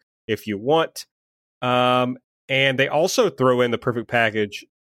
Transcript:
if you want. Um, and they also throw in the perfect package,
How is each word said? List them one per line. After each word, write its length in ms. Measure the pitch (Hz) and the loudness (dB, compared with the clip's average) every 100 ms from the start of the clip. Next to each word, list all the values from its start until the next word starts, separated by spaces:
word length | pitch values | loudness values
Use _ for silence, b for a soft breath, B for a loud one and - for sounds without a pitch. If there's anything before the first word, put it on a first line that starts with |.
| _ _ - | _ _ -6
if 180 | 107 - | -6 -4
you 100 | 101 | -6
want. 500 | 117 165 160 - - _ _ _ _ _ | 0 0 0 -6 -18 _ _ _ _ _
Um, 560 | 127 123 123 127 123 131 _ _ - | -2 2 2 2 0 -6 _ _ -4
and 300 | 135 135 127 | 0 0 2
they 80 | 135 | 0
also 420 | 147 175 - 208 | 0 0 2 0
throw 300 | - 131 123 | 2 2 4
in 120 | 123 | 2
the 60 | 117 | 0
perfect 300 | - 120 110 | -2 -4 -2
package, 580 | 120 113 107 104 - - _ | 0 0 0 -4 -6 -20 _